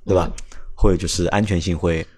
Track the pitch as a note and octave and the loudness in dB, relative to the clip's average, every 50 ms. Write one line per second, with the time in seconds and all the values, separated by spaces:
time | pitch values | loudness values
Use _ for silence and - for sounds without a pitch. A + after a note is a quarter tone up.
0 | - - F#2+ F2+ D#2+ - - - - - - - - - - - - G#2 F#2 E2+ | -2 0 2 2 2 0 -4 -8 -12 -12 -12 -12 -12 -12 0 4 4 4 4 4
1 | F#2+ E2 - - F2 - - G#2 A2 G#2 G2 F2 D#2+ F#2 F2 D#2+ - E2+ E2 D#2+ | 0 -2 -2 -2 0 0 2 0 2 2 0 0 0 -2 -2 0 0 0 -2 -2
2 | D#2+ - - | -4 -8 -14